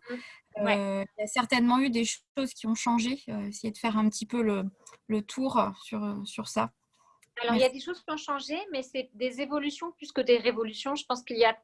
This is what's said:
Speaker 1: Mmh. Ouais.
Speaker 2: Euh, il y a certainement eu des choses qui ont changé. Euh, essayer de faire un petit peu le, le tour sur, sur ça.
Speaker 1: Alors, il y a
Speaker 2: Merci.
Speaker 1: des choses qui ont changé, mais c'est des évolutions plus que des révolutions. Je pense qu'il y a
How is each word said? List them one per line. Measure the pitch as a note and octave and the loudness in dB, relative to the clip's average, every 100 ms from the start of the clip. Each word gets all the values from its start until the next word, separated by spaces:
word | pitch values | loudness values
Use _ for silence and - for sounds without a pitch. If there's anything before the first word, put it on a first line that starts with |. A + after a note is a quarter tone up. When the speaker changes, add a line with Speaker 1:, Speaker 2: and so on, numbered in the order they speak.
| - | -6
Speaker 1:
Mmh. | B3 - - _ G#3+ | -10 -10 -20 _ -2
Ouais. | G3+ G3+ | 2 2
Speaker 2:
Euh, | G3 G3 G3 - | 0 -2 -4 -6
il | |
y | |
a | G#3+ | -2
certainement | C4 A#3 B3 A#3+ B3 | 0 2 4 6 6
eu | C4+ | 4
des | A#3 | 2
choses | A3+ - _ - C4 | 0 -4 _ -4 -4
qui | - A3 | -4 -2
ont | |
changé. | A3+ A#3+ A#3 A#3 C#4 - | 0 2 2 2 -4 -6
Euh, | G#3+ G3+ | -6 -6
essayer | G#3 A3+ | -6 -8
de | G#3 | -2
faire | A#3 G#3+ | 0 4
un | G#3+ | 2
petit | - A3 | 2 -4
peu | A#3+ | 0
le, | A3 G3+ F#3+ - - - - | 2 2 -2 -8 -20 -20 -2
le | G#3+ | -2
tour | G#3 - C4 B3 G3+ F#3+ | -2 -2 0 2 0 -4
sur, | - G#3+ G#3 G3+ | -8 -6 -4 -6
sur | G3+ - - | -8 -8 -4
ça. | - A3+ - _ _ _ _ _ - | -2 -2 -6 _ _ _ _ _ -4
Speaker 1:
Alors, | A#3 | 2
il | A#3 | 4
y | |
a | B3+ | 4
Speaker 2:
Merci. | |
Speaker 1:
des | C4 | 2
choses | E4 F4 | -8 -8
qui | - | -6
ont | D4+ | -6
changé, | - C#4 C4+ D#4+ G4+ | -4 -6 -4 -6 -4
mais | C#4 | -6
c'est | C4 C4 B3+ | -4 -6 -8
des | G#3 B3+ B3 | -4 -4 -4
évolutions | C#4 D4 C#4+ C#4+ E4+ | -4 -2 -2 -6 -10
plus | - C#4+ | -10 -6
que | - | 0
des | B3 A#3+ | 4 4
révolutions. | A3+ A3+ A3 G#3+ C#4 | 4 0 -4 -4 -4
Je | C#4+ | -4
pense | - B3 | -4 -6
qu'il | - A#3 | -4 4
y | |
a | A3+ A3+ | 4 4